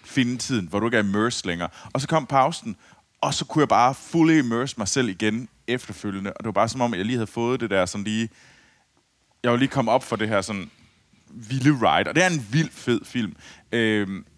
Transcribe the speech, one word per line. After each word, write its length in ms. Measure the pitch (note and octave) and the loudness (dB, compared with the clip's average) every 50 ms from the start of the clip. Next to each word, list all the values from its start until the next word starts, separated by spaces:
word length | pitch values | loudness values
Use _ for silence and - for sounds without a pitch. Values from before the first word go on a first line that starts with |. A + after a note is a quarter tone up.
| - | -20
finde 320 | - - C#3 B2 A#2+ B2+ | -6 -2 0 0 0 0
tiden, 300 | A#2+ - - C3+ A2 F2+ | -4 -4 -4 -2 -2 -2
hvor 140 | D#2 F#2+ G2+ | -2 -2 -2
du 60 | A2 | -2
ikke 100 | A#2 A#2+ A2+ | 0 0 2
er 40 | G#2 | 2
immersed 440 | G2 G2 G#2 A2 A#2+ B2 - - | 2 2 2 0 0 -2 -4 -6
længere. 220 | F#2 F2 E2+ F2 - - - - - - | -6 -6 -4 -6 -8 -8 -12 -12 -8 -6
Og 80 | C#3 | -4
så 80 | C3+ - | -2 0
kom 180 | E3 D#3+ C3+ | 0 -2 0
pausen, 500 | - C#3+ C3+ C3 D#3 E3+ - - A2+ F#2+ - _ _ _ _ _ _ _ _ | 0 2 2 2 2 0 -4 -8 -10 -12 -12 _ _ _ _ _ _ _ _
og 140 | - C#3+ C#3+ | -4 -4 -4
så 100 | - C3+ | -4 -6
kunne 160 | - - D#3 | -2 0 2
jeg 80 | D3 B2 | 2 4
bare 260 | G#2+ G#2+ A#2+ B2+ C#3 | 6 6 6 4 2
fully 440 | - - - - E3+ D#3+ E3 D#3+ D#3 | 0 -6 -2 2 4 4 6 6 4
immerse 360 | C3 A#2 A2+ A#2 C3 C#3 - - | 4 2 0 -2 -2 -4 -4 -6
mig 100 | G#2 - | -6 -2
selv 200 | - C#3 B2+ G#2+ | 0 0 0 0
igen 400 | F#2 E2+ A2 G#2+ G#2+ A#2 C3 - _ _ _ | 0 -2 0 0 0 -2 -4 -10 _ _ _
efterfølgende. 640 | - A#2+ B2 - - G2+ - - G#2 F#2+ G2 F#2+ G2 - | -4 -4 -4 -6 -8 -14 -10 -8 -8 -6 -6 -6 -8 -8
Og 60 | - | -8
det 80 | G#2 | -8
var 60 | A2+ F#2+ | -4 0
bare 160 | G2 G#2+ A2+ | 2 2 2
som 120 | A2+ C3 | 2 0
om, 140 | B2 A#2+ A2 | 0 0 0
jeg 100 | F2 G2 | 0 -2
lige 120 | A2 B2+ | -2 -2
havde 100 | A#2+ A2 | -2 -4
fået 340 | G2 - A#2 A#2 A#2+ B2+ A#2 | -4 -4 -4 -2 -2 -2 -2
det 100 | A#2 G#2 | -2 0
der 160 | G2 F#2+ F2+ | 2 2 2
sådan 180 | F2+ - G#2 G2 | 2 0 -4 -4
lige... 240 | G#2+ G#2+ A2 A2+ A2+ - _ - - _ _ _ _ _ _ _ _ _ _ _ _ _ _ _ _ _ _ - | -4 -2 -2 -2 -4 -6 _ -20 -20 _ _ _ _ _ _ _ _ _ _ _ _ _ _ _ _ _ _ 0
Jeg 80 | B2 | 0
var 60 | A#2+ A#2+ | 2 2
lige 100 | C3+ C3 | 2 0
kommet 260 | - C#3 A#2+ A2 A#2 | 0 0 2 2 2
op 100 | C3+ - | 2 0
for 120 | - A#2+ | -2 -4
det 120 | G#2 G#2+ G#2+ | -2 -2 0
her 120 | A2+ G2 | 0 0
sådan 300 | F#2 - G#2+ G2 F2+ - - _ _ _ _ _ _ _ _ _ _ _ | 0 -2 -4 -8 -8 -12 -16 _ _ _ _ _ _ _ _ _ _ _
vilde 400 | - B2 A2+ G#2 C3 C3 B2 D3 | -20 -18 -10 -6 -4 0 4 4
ride. 380 | D3+ B2 A2 F2+ D#2 E2+ G2+ - | 4 4 4 4 4 4 2 2
Og 60 | - | 2
det 80 | D#3+ F#3 | 2 2
er 40 | F#3 | 2
en 160 | E3+ D3 A2+ G2 A2+ | 2 -2 -4 -2 0
vild 180 | D#3 E3 A3 - | 0 0 -2 -4
fed 280 | - - B2 A#2+ G#2+ - | -8 -2 -2 -2 -2 -2
film. 320 | - - B2 A2 F2 D2 - - - - - _ _ - | -4 -6 -4 -4 -4 -6 -10 -18 -20 -20 -20 _ _ -2
Øhm, 520 | A#2 A2+ A2 G#2+ G#2+ G2+ F#2+ G2 F#2 - _ _ | 0 2 2 2 2 0 -2 -6 -10 -12 _ _